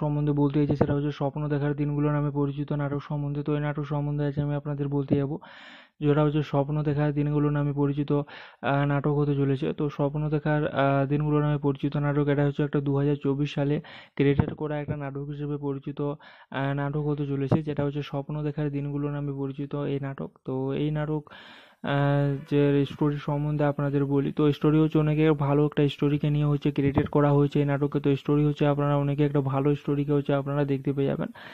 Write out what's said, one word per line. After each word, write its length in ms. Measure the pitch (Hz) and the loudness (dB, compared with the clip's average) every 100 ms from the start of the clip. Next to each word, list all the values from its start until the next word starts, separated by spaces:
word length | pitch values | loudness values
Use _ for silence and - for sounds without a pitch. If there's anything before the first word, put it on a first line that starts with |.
সম্বন্ধে 300 | 151 147 147 | -2 0 0
বলতে 260 | 143 143 147 | 2 2 2
চাইছি 160 | 147 143 | 0 2
সেটা 180 | 143 | 2
হচ্ছে 180 | 143 147 | 2 -2
স্বপ্ন 300 | 139 139 151 147 | -2 -4 -2 -2
দেখার 260 | 143 147 143 | 0 0 0
দিনগুলো 320 | 147 143 147 | -2 0 0
নামে 200 | 147 147 | 2 0
পরিচিত 380 | 143 143 139 143 | 0 -2 -2 -4
নাটক 280 | 147 143 143 - | -2 -2 -4 -4
সম্বন্ধে। 320 | 147 143 143 | -4 -4 -4
তো 80 | 147 147 | -2 -2
এই 60 | |
নাটক 240 | 147 147 139 | -2 -4 -4
সম্বন্ধে 380 | 147 147 147 147 | -4 -2 -2 -2
আজ 100 | 143 | -2
আমি 140 | 147 143 | -2 -4
আপনাদের 320 | 147 143 143 | -4 -4 -2
বলতে 260 | 143 135 143 | -2 0 0
যাবো, 200 | 139 165 - - - - - _ | 0 -6 -12 -20 -20 -20 -20 _
যেটা 200 | 147 143 | 2 4
হচ্ছে 180 | 151 151 | 4 2
স্বপ্ন 320 | 139 143 139 151 | 0 0 0 0
দেখার 260 | 151 143 151 | 0 0 0
দিনগুলো 340 | 147 147 147 147 | 2 0 2 2
নামে 240 | 147 143 | 2 0
পরিচিত, 380 | 143 143 143 143 | 0 0 0 0
আহ, 720 | 143 143 - - - 117 139 143 | 0 -2 -10 -20 -6 -2 0 2
নাটক 280 | 143 151 147 | 0 0 0
হতে 140 | 143 139 | 2 2
চলেছে। 320 | 139 135 156 | 2 0 -2
তো 100 | - 147 | -2 -4
স্বপ্ন 320 | - 143 151 151 | -2 -2 0 -2
দেখার, 320 | 151 151 151 151 | -2 0 0 0
আহ, 380 | 135 139 139 135 | 0 2 2 0
দিনগুলো 320 | 147 151 147 | 0 2 2
নামে 160 | 147 147 | 2 2
পরিচিত 360 | 143 139 143 147 | 0 0 -2 -2
নাটক, 280 | 147 143 143 | 0 0 2
এটা 160 | 143 143 | 2 2
হচ্ছে 180 | 139 | 0
একটা 160 | 147 151 | -2 0
দু 100 | 139 139 | 0 0
হাজার 200 | 143 143 | 2 0
চব্বিশ 260 | 139 139 147 | 0 0 -2
সালে 220 | - 143 147 - - - - | 0 0 0 -4 -16 -10 0
ক্রিয়েটেড 360 | 143 143 151 | 4 4 0
করা 220 | - 151 147 | -4 -6 -6
একটা 160 | 147 147 | -6 -6
নাটক 300 | 139 139 143 | -6 -8 -8
হিসেবে 260 | 147 147 147 | -8 -6 -4
পরিচিত, 420 | 143 135 147 143 | -4 -6 -8 -6
আহ, 720 | 143 143 - - - 127 139 | -6 -6 -12 -20 -10 -6 -4
নাটক 300 | 143 143 151 147 | -2 -2 -2 -2
হতে 140 | 147 143 | -2 -2
চলেছে, 320 | 139 135 160 | -4 0 0
যেটা 180 | 151 147 143 | 0 -4 -4
হচ্ছে 160 | 147 | -4
স্বপ্ন 320 | 139 139 139 151 | -6 -8 -6 -6
দেখার 240 | 151 147 147 | -6 -4 -4
দিনগুলো 380 | 143 143 143 147 | -4 -4 -4 -4
নামে 220 | 143 143 | -4 -6
পরিচিত 420 | 139 139 139 143 147 | -6 -6 -6 -8 -6
এই 240 | 143 139 | -4 -4
নাটক। 300 | 139 139 156 - - | -6 -8 -12 -12 -8
তো 80 | 131 135 | -4 -4
এই 160 | 139 151 | -2 -2
নাটক, 320 | 151 151 156 147 - - - - _ | -2 -2 -4 -6 -18 -20 -20 -20 _
আহ, 440 | - 143 143 143 143 139 - | -2 0 2 2 2 -2 0
যে 100 | 143 143 143 139 | 2 4 4 2
স্টোরি 260 | - 151 147 | 0 0 0
সম্বন্ধে 460 | - 147 147 151 | -2 -2 -2 0
আপনাদের 420 | 147 143 143 139 139 | 0 0 -2 0 0
বলি, 240 | 139 147 | 0 0
তো 120 | - 151 | 2 2
স্টোরি 260 | 143 151 156 | 2 2 4
হচ্ছে 180 | 156 156 | 4 4
অনেকে 260 | 151 151 156 | 2 4 4
ভালো 300 | 147 139 143 147 | 4 2 2 2
একটা 160 | - 143 | 2 0
স্টোরিকে 420 | - 143 147 151 | 2 0 2 2
নিয়ে 160 | 147 147 | 2 2
হচ্ছে 240 | 143 151 | 2 0
ক্রিয়েটেড 360 | 143 139 143 143 | 2 2 2 2
করা 200 | 151 147 | 4 4
হয়েছে 260 | 143 143 147 | 4 4 2
এই 60 | 143 | 0
নাটকে। 340 | 139 143 147 | 0 0 0
তো 100 | 143 139 | 0 0
স্টোরি 280 | - 147 147 | 2 2 2
হচ্ছে 180 | 143 147 | 2 2
আপনারা 280 | 143 143 143 | 2 2 2
অনেকে 280 | 143 143 147 | 0 2 2
একটা 160 | 143 | 2
ভালো 340 | 135 135 143 143 | 0 0 0 0
স্টোরিকে 380 | - 143 143 | 0 -2 2
হচ্ছে 200 | 143 139 | 0 2
আপনারা 280 | 139 139 143 143 | 0 0 -2 0
দেখতে 260 | 135 139 | 0 0
পেয়ে 140 | 139 139 | 0 0
যাবেন। 240 | - - - - | -2 -6 -10 -18